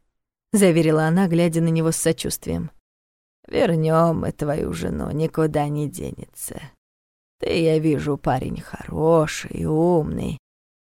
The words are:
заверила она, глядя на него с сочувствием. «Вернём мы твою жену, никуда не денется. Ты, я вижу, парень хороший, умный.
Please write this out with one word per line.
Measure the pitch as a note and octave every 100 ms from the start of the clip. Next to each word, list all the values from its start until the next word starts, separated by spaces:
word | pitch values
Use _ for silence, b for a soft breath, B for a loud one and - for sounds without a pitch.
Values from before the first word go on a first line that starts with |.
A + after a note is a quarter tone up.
| _ _ _ _ _
заверила | G#3+ G3 E3 D#3+ D#3 D#3+
она, | E3+ G3
глядя | E3 F3 E3
на | E3
него | E3 D#3+
с | D#3+
сочувствием. | D#3+ D#3+ C3+ - - E3+ E3+ - _ _ _ _ _ _ -
«Вернём | - A#3+ E3 D#3 D#3+ E3+ E3
мы | -
твою | - D3+ C#3+ -
жену, | E3 E3+ - -
никуда | D3 D#3 - D#3 D3+ D3
не | D3 D3
денется. | - C#3 - - - - - C#3 _ _ _ _ _ _ _
Ты, | - F#3
я | E3 D#3
вижу, | D#3 D3 D3+ C#3+
парень | - C3 - -
хороший, | - - - E3 D#3 E3 D#3 - - - E3
умный. | D#3 E3+ F3 D3+ D#3 - C#3 _ _ _ _